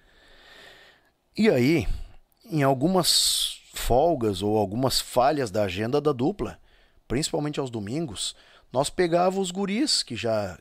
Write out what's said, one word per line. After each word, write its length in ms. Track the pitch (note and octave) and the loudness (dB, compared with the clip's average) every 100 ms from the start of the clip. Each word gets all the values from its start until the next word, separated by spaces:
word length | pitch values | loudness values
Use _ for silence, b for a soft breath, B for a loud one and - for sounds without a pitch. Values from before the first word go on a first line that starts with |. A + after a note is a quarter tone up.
| B B B B B B B B B B B _ _ - | B B B B B B B B B B B _ _ 2
E 140 | A3 | 4
aí, 380 | C#3 B2 E3 - B B B _ _ - | 6 4 2 0 B B B _ _ -4
em 180 | D#3 | 2
algumas 960 | C#3 C3 D#3 F#3 D#3+ - - - - - - | 2 2 2 2 2 2 2 0 -4 -8 -14
folgas 680 | - - A#2+ E3 D3+ A2 F#2 | -6 2 4 4 2 0 0
ou 160 | G#2 G#2+ | 0 0
algumas 420 | G2+ A2 C3 - | 0 0 0 0
falhas 520 | - B2+ B2+ D3+ A#2+ | 0 2 2 2 -2
da 120 | G#2 | -2
agenda 380 | G2+ F2+ A2 D3 | -2 -2 -2 0
da 100 | D3 | 0
dupla, 480 | C3 C#3 G#3 G#2 E2 b b b b - | 0 -2 -2 -8 -10 b b b b -6
principalmente 520 | A#2+ D#3+ D#3+ D3 D3 | -4 -2 -4 -4 -4
aos 100 | C3+ | -6
domingos, 680 | A#2 G2+ C#3+ E3 F#2+ - b b b b | -6 -6 -6 -6 -6 -10 b b b b
nós 180 | B2 C#3+ | -2 -2
pegava 500 | - F3+ E3+ F3+ F#3+ | 0 2 2 2 0
os 120 | F#3 | -4
guris, 520 | F3+ G3 G#3 D4+ - | -4 -4 -2 0 -2
que 120 | - A2+ | -4 -4
já, 420 | A2+ A2 G2 F2 | -2 -2 -2 -8